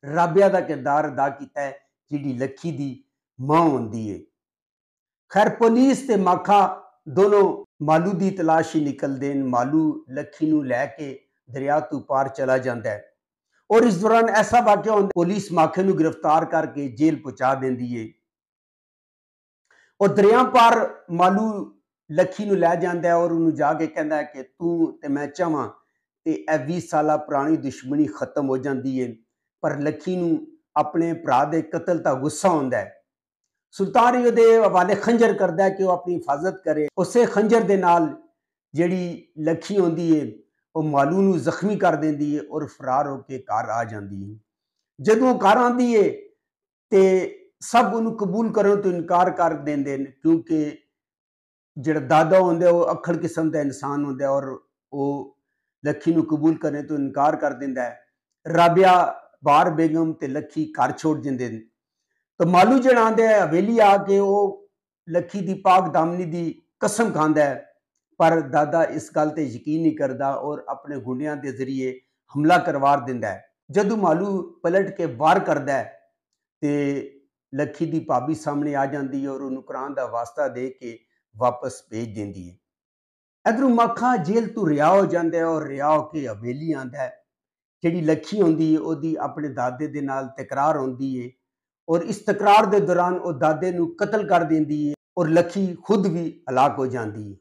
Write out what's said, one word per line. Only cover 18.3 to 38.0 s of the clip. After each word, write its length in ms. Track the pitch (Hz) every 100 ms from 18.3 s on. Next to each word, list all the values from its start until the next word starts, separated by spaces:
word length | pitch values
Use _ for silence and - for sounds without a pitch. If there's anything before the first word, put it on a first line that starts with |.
| _ _ _ _ _ _ _ _ _ _ _ _ _ _ _ _ _
اور 100 | 196
دریا 340 | - 202 233
پار 340 | 254 254 233 226 190 - _
مالو 600 | 170 185 196 220 202 - _ _ _ _
لکھی 360 | 151 180 - 208
نوں 100 | 190
لے 260 | 165 170
جاندا 260 | 180 175 170
ہے 60 |
اور 180 | 170 170
انہوں 200 | 165 165
جا 220 | 139 147
کے 140 | 156 156
کہندا 300 | - 151 151
ہے 80 | 143
کہ 100 | 135
"تو 480 | 131 _ 170 170 160
تے 160 | - 143
میں 200 | 139 143
چاہواں 400 | 143 175 151 113 - _ _ _ _ -
تے 60 |
اے 260 | 156 - 156 135
وی 120 | 175
سالہ 300 | - 160 151
پرانی 460 | 151 151 147 143 156
دشمنی 480 | 131 127 127 147 147
ختم 440 | - 127 - 135
ہو 80 | 131
جاندی 460 | 135 131 131 131
ہے۔" 100 | 123 113 _ _ _ _
پر 160 | 151 143
لکھی 380 | 147 151 - 180
نوں 220 | 170 156 - _ _
اپنے 400 | 151 151 170 165
بھرا 300 | 165 147 123 147
دے 100 | 160
قتل 420 | 156 165 - 170
دا 100 | 160
غصہ 340 | 131 143 151 190
ہوندا 320 | 160 131 120
ہے۔ 100 | 98 - _ _ _ _ _ _ _
سلطان 440 | - 196 247 240 247
ہی 80 | 240
اودے 320 | 226 226 226
حوالے 380 | 208 180 180 202
خنجر 420 | 220 233 226 202
کردا 260 | 190 165
ہے 80 | 196
کہ 120 | 190
وہ 80 | 190
اپنی 240 | 175 180 175
حفاظت 480 | - 143 180 175
کرے۔ 240 | - 151 147 -
اسے 280 | 151 240 226
خنجر 360 | 202 214 226
دے 140 | 190 196
نال 280 | 180 175